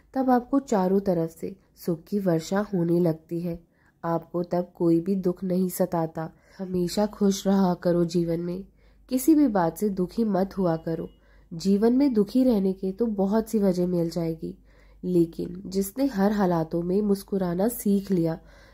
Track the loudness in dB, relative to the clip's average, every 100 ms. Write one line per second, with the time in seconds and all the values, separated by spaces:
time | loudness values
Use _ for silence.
0 | _ -2 2 0 2 -2 0 0 2 2
1 | 2 0 -2 -6 -14 -14 _ -10 -6 -6
2 | -4 -2 0 0 0 -4 -2 -2 0 2
3 | 2 0 -6 -8 -6 -10 -14 _ _ _
4 | -4 -4 -4 -6 -4 -4 -4 -2 2 2
5 | 2 -2 -2 -2 -2 -2 -2 -2 -2 -2
6 | -4 -6 -12 -14 _ -14 -6 -4 -2 -2
7 | -2 0 0 0 2 2 2 2 0 2
8 | 2 0 -2 -2 -4 -8 -10 _ _ _
9 | -6 -2 4 4 4 4 0 0 -2 -2
10 | -2 -2 0 0 0 0 0 0 -4 -6
11 | -8 -16 _ -20 _ -4 0 4 4 4
12 | 4 2 2 2 4 4 0 -2 -6 -2
13 | -2 0 0 0 0 0 2 2 0 0
14 | -2 -2 -4 -6 -10 -14 _ _ -20 -10
15 | 0 2 2 -2 -10 -10 -6 -4 -4 -2
16 | -2 2 0 2 2 0 0 -2 -2 0
17 | 0 -2 -2 -4 -2 0 -2 0 0 0
18 | 2 0 0 -2 -10 -20 -20